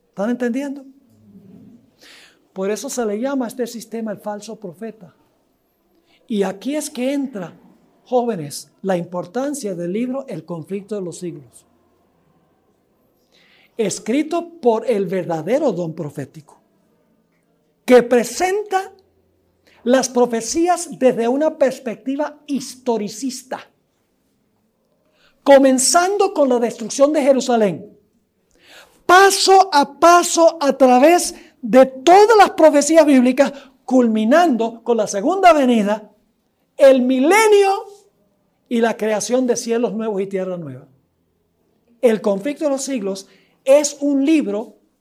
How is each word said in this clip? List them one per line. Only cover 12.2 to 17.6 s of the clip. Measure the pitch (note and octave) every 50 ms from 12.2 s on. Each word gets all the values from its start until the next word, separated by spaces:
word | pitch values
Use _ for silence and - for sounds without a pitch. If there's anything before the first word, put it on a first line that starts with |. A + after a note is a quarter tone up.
| _ _ _ _ _ _ _ _ _ _ _ _ _ _ _ _ _ _ _ _ _ _ _ _ _ _ _ _ _ _ _ -
escrito | A3 F#3 - - - G#3+ A#3 C#4+ D#4 D#4 E4+ E4+ E4+ - - -
por | - A#3+ A3 A3 A3+
el | C4+ A#3 G3+ G3+
verdadero | F3 F#3+ F#3+ E3 D3 E3 D#3+ D3 F3+ A#3+ D4 - -
don | D#3+ E3+ F3 E3 D3+
profético, | - D#3 D3 - D#3 C3+ C3 _ D#3+ C#3+ _ _ _ _ _ _ _ _ _ _ _ _ _ _ _ _ _ _ _ _ _ _ _